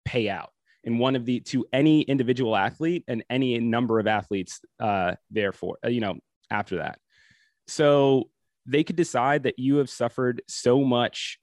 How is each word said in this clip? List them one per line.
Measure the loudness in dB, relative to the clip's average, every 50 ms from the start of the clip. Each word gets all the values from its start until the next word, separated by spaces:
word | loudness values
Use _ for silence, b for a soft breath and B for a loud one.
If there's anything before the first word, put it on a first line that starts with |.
| -10
pay | -4 -2 -2 -2
out | -2 -4 -6 -10 -14 _ _ _ _ _ _ -6
in | -4 0 2
one | 2 2 0
of | 0 -2
the, | -2 -4 -4
to | -4 -4 -4 -4 -2 0 2
any | 4 4 6 6 4 4
individual | 2 0 0 2 0 0 0 0 0 2
athlete | 2 0 0 -2 -4 -4 -4 -4 -4 -6 -6
and | -8 -6 -6 -4
any | -2 0 0 0 0 0
number | 0 0 0 0 0 2 0 2
of | 2
athletes, | 2 0 0 -2 -2 -4 -4 -4 -6 -12 -16 -20 _ _ -6
uh, | -2 -2 0 0 0 -2 -2 -4 _ _
therefore, | -2 -2 -2 -2 -2 -6 -8 -8 -8 -6 -4
uh, | -2
you | -2 -2
know, | -2 -4 -6 -8 -12 _ _ _ _ -6
after | -4 -4 -4 -4 -6
that. | -6 -6 -6 -10 -12 _ b b b b b b b b b b b _
So | -8 -2 2 4 4 6 6 6 4 4 2 0 -2 _ _ _ _ _ _ _
they | -2 0 0 0
could | 0 0
decide | -2 -2 0 0 0 2 2 2 0 0
that | -2 -2 -2
you | 0 2 2
have | 2 0 -2
suffered | -2 -4 -4 -4 -2 -2 -2 -2 -2 -4 -8
so | -12 -10 -2 2 4 4 4 4
much, | 2 2 2 0 -2 -4 -6 -10 -10 -12 -12